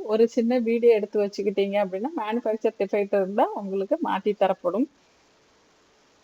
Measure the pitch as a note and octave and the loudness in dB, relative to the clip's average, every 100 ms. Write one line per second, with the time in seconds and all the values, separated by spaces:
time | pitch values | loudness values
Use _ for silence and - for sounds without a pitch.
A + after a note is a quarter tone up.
0 | D4+ G#3+ A3+ - A#3 B3+ A3+ A#3 A#3 A3 | 0 2 2 2 0 0 0 4 6 4
1 | G#3 G#3+ G3+ G3+ G3+ G3 G3 G3 G3 F#3+ | 2 -2 -2 -2 -2 0 0 0 -2 -4
2 | A#3+ E4 G#3+ A#3 A#3+ A3+ A#3 - G3 G#3+ | -6 -6 -4 -4 -2 -2 -2 -2 -2 0
3 | G3+ G3+ F#3+ G#3 E4 G#4+ G3 G3 G3 D#4+ | 0 0 0 0 0 -2 -6 -4 -2 -2
4 | D#4 A3+ G#3 G3+ F#3+ F#3 F3 F#3 D4 _ | -2 -2 -2 0 0 0 -2 -2 -2 _
5 | _ _ _ _ _ _ _ _ _ _ | _ _ _ _ _ _ _ _ _ _
6 | _ _ | _ _